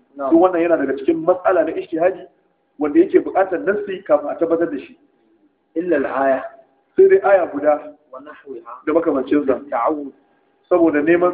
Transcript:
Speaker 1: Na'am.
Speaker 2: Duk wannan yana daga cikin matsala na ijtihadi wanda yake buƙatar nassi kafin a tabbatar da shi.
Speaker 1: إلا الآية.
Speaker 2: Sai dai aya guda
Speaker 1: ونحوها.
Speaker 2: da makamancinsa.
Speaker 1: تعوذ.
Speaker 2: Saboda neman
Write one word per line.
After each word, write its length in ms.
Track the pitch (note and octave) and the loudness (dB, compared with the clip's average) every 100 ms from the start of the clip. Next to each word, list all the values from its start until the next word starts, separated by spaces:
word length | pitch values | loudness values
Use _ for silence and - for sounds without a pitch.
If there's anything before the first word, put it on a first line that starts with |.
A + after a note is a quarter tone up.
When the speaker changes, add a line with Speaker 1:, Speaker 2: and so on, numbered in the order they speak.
| _ C#3 | _ -10
Speaker 1:
Na'am. 140 | C3+ | 0
Speaker 2:
Duk 80 | E3 | 4
wannan 200 | F#3 E3+ | 4 2
yana 160 | E3+ D#3 | 0 0
daga 200 | C3+ C3 | -2 -4
cikin 240 | - E3 | -2 -2
matsala 400 | D#3+ F3+ - F3+ D#3+ | 0 0 0 0 0
na 60 | |
ijtihadi 560 | F#4 - D#3+ F3+ F4+ - _ _ _ _ - | -4 -8 -2 -2 -2 -12 _ _ _ _ -6
wanda 200 | D3 D#3 | -2 2
yake 200 | F#3+ F3+ | 2 2
buƙatar 400 | - F3 F#3+ E3 F#3 | 0 -2 -2 -2 -2
nassi 380 | G#3 G3+ F#3 | -4 -4 -8
kafin 260 | - D3 C#3+ | 0 0 0
a 60 | C3+ | -4
tabbatar 340 | E3 E3 E3 | -2 -2 -2
da 60 | C#3 | -6
shi. 200 | - - _ _ _ _ _ _ _ E3 | -12 -20 _ _ _ _ _ _ _ -8
Speaker 1:
إلا 200 | F3+ D#3 | -2 -2
الآية. 460 | C3+ B2+ C3+ C3 - - _ _ _ - | -2 -2 0 -2 -4 -16 _ _ _ 4
Speaker 2:
Sai 100 | F#3+ | 6
dai 120 | F#3+ | 6
aya 240 | F#3+ G3 D#3 | 4 2 2
guda 460 | C#3+ D3 D3 D3 - _ | -2 0 0 -2 -20 _
Speaker 1:
ونحوها. 760 | C3 D3 D3 C#3+ A#2 A#2 A#2+ D#3 | -20 -20 -20 -18 -16 -16 -12 -2
Speaker 2:
da 80 | |
makamancinsa. 680 | D#3+ D#3+ C#3 C3+ D3 C3 B2 - | -2 0 -2 0 -2 0 -2 -4
Speaker 1:
تعوذ. 400 | B2+ B2 D3+ C#3 - _ _ _ _ - | -4 -2 -4 -8 -16 _ _ _ _ -2
Speaker 2:
Saboda 320 | F3+ E3 D3 | 2 2 2
neman 300 | D3+ F3 F3 | 2 2 2